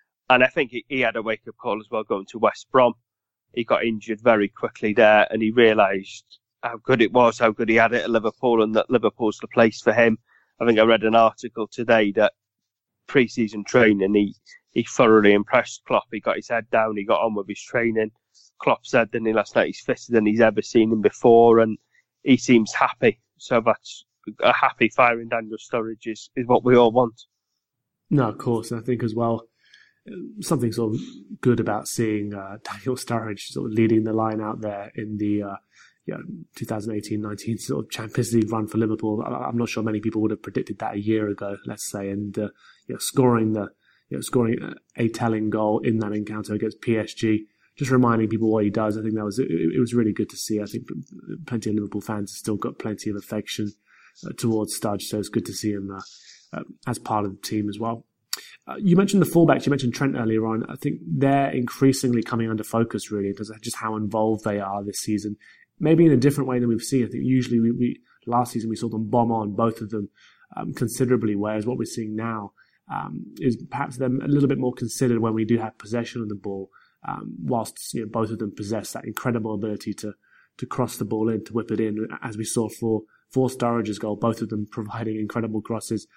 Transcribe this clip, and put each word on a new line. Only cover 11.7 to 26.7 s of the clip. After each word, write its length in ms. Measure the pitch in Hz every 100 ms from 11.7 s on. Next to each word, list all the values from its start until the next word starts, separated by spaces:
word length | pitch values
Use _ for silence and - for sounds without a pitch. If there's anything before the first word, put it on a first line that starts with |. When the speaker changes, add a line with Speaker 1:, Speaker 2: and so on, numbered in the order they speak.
| - 117 113 104
Speaker 1:
that 200 | 101 104 - _ _ _ _ _ _ -
pre-season 560 | 147 117 - 107 110
training, 520 | 101 131 113 101 95 104
he, 200 | 101 - _ - _
he 120 | 127
thoroughly 500 | 113 - 117 110 101
impressed 500 | 101 107 127 - - -
Klopp. 180 | 113 -
He 80 | 110
got 180 | 113 78
his 120 | -
head 200 | 117 110
down, 260 | 117 110 104
he 80 | 101
got 160 | 87
on 140 | 113 101
with 120 | 95
his 140 | 101
training. 500 | - 123 117 110 107 - _ _ _ -
Klopp 260 | - - -
said, 260 | 127 110
didn't 160 | 117 113
he, 60 |
last 220 | 110 101 120
night, 120 | 85
he's 120 | -
fitter 320 | - 123 -
than 140 | 117 107
he's 160 | 110
ever 200 | 110 104
seen 300 | - 120 110
him 100 | 110
before, 580 | 101 - 123 117 117 113
and 180 | 113 107 _ _ _ _
he 140 | - 127
seems 360 | - 120 107
happy. 480 | - - - 120 - _ _
So 240 | - 120
that's 420 | 113 107 - - - _ - -
a 100 | 117
happy, 380 | 123 135 - 110
firing 400 | - 123 117 113
Daniel 280 | 117 110 107
Sturridge 480 | - 120 113 110 117
is, 240 | 107 - -
is 120 | 120
what 180 | 123
we 100 | 123